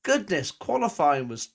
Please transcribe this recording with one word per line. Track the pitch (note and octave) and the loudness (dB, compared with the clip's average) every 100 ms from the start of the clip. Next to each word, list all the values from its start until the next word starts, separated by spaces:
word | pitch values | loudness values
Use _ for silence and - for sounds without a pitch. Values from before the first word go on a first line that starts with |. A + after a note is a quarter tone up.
goodness, | - C#4 G3+ E3+ A#2 | 0 0 2 -2 -2
qualifying | - - B3+ A#3 - D3 C#3 B2 | -8 -2 0 0 2 2 2 0
was | A2+ - | -8 -12